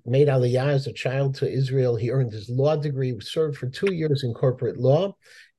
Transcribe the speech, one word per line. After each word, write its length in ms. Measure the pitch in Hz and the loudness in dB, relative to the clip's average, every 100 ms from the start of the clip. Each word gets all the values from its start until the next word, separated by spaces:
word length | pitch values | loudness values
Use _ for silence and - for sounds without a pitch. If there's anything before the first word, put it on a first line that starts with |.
| 120 | -2
made 220 | 131 147 | 4 4
Aliyah 460 | 131 123 123 139 | 4 2 2 2
as 140 | 139 131 | 0 -2
a 60 | |
child 420 | - 131 135 139 135 | -6 -4 -2 -2 -2
to 140 | 139 | -2
Israel. 460 | 127 135 135 127 117 | 0 0 2 2 0
He 160 | 120 | 0
earned 220 | 135 120 | 0 -2
his 160 | 107 104 | -4 -6
law 260 | 123 143 156 | 0 2 2
degree, 420 | 147 135 131 113 | -2 -2 -4 -4
served 360 | - 165 156 135 | -6 -2 -2 -2
for 120 | 131 | -8
two 240 | - 196 | -2 -2
years 320 | 175 156 139 123 | 0 0 0 0
in 80 | |
corporate 440 | 113 135 - 117 90 | 0 0 0 -4 0
law, 380 | 127 147 202 - _ - - | 4 4 2 -6 _ -20 -20